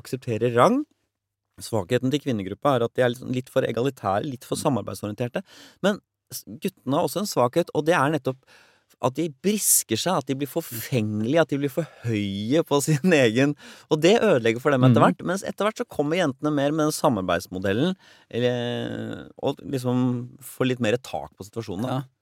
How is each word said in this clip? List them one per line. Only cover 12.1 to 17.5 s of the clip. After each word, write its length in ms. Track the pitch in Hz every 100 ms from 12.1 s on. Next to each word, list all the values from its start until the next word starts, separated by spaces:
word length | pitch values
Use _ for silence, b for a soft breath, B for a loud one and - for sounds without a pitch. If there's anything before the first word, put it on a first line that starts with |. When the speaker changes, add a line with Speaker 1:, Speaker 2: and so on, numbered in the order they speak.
| 107 101 98 107 156
Speaker 1:
på 140 | - 143
sin 320 | 156 147 185 156
<laughs> 80 | 120
egen, 260 | 117 143 - B B B
og 100 | 156
det 140 | 165 233
ødelegger 400 | 220 139 113 117
for 100 | 151
dem 140 | 131 127
etter 100 | 113
Speaker 2:
Mhm. 80 |
Speaker 1:
hvert. 200 | 180 175 160
Mens 140 | 196
etter 220 | - - 202
hvert 160 | -
så 20 |
kommer 320 | - - 147 175
jentene 360 | 156 127 151
mer 180 | 147 139
med 140 | 156 151
den 80 |
samarbeidsmodellen, 960 | - 156 104 92 87 -